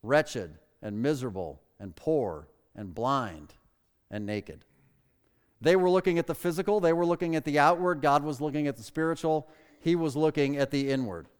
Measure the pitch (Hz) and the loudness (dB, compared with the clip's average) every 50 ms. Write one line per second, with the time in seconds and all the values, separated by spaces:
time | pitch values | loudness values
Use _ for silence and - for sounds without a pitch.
0 | - 110 135 151 156 - - 127 95 82 78 - _ _ _ _ - 107 101 107 | -2 2 2 2 2 2 -4 -6 -6 -8 -12 -18 _ _ _ _ -10 -8 -4 -2
1 | 117 143 156 135 127 123 98 95 90 80 69 - _ _ _ _ - 98 85 - | 0 0 0 0 -2 -6 -6 -6 -8 -8 -10 -14 _ _ _ _ -16 -16 -16 -8
2 | - 156 160 151 123 101 82 76 78 - _ _ _ _ _ - 107 95 85 113 | -2 0 0 0 0 -2 -6 -8 -12 -18 _ _ _ _ _ -14 -12 -12 -8 -4
3 | 113 127 139 139 123 104 85 78 76 - - _ _ _ _ _ _ _ _ _ | -2 0 0 0 -2 -6 -10 -14 -18 -20 -20 _ _ _ _ _ _ _ _ _
4 | _ _ - 104 104 101 107 104 98 - 76 - _ _ _ _ _ _ _ _ | _ _ -10 -8 -6 -4 -6 -6 -6 -10 -16 -18 _ _ _ _ _ _ _ _
5 | _ _ _ _ _ _ _ _ _ _ _ _ 113 151 180 190 180 180 180 185 | _ _ _ _ _ _ _ _ _ _ _ _ 2 4 4 4 4 4 4 4
6 | 180 190 170 170 165 - 160 - - 180 165 160 185 - 208 214 180 165 165 170 | 4 2 2 2 0 -2 -4 -4 -2 -4 -2 -2 0 0 0 2 4 4 4 4
7 | 175 170 175 165 180 170 160 156 151 156 143 147 143 156 175 170 180 180 180 147 | 2 2 2 0 0 -2 -2 -2 -2 0 2 6 6 6 4 4 2 -2 -2 2
8 | 135 147 143 147 143 151 147 123 147 151 135 151 147 143 135 - 107 - - 160 | 2 4 4 4 2 0 -6 -4 -4 -4 -2 -2 -2 -2 -4 -6 -12 -10 -4 -2
9 | 160 165 165 - - 160 156 156 147 - - - - _ - _ - 165 170 175 | 0 0 -2 -2 0 0 0 0 -2 -6 -20 -20 -20 _ -20 _ 0 0 0 2
10 | 165 156 127 143 156 156 147 151 143 135 143 139 139 135 - 139 139 139 135 131 | 2 0 0 2 0 2 2 2 0 0 2 0 0 0 0 -2 0 0 0 0
11 | 131 110 92 82 78 - _ _ | -2 -4 -6 -10 -12 -14 _ _